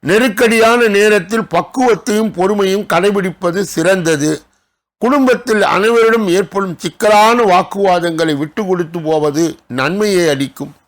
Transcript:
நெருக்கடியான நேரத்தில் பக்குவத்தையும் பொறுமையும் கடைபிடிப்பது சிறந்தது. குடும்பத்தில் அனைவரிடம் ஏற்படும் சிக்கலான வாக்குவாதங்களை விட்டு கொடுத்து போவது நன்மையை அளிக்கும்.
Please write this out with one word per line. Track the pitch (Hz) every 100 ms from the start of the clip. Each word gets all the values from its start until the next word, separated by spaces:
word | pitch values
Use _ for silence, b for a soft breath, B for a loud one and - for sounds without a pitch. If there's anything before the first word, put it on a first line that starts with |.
நெருக்கடியான | 135 196 254 196 240 226 220 240 233
நேரத்தில் | 202 214 208 175 220 190 165
பக்குவத்தையும் | - - 247 202 - 208 220 175
பொறுமையும் | 185 208 196 190 202
கடைபிடிப்பது | 165 190 202 190 - 175 170
சிறந்தது. | 196 - 165 190 165 156 147 151 _ _ _ _ _ _
குடும்பத்தில் | 226 285 262 240 - 214 175 170
அனைவரிடம் | 214 233 226 226 208 175
ஏற்படும் | 196 196 196 160
சிக்கலான | 175 - 214 208 214 240
வாக்குவாதங்களை | 220 180 190 202 190 180 170 160 165 143
விட்டு | 151 - 196
கொடுத்து | 180 165 175
போவது | 156 156 151 143 165 - _
நன்மையை | 123 135 190 214 190 170
அளிக்கும். | 139 139 - 147 -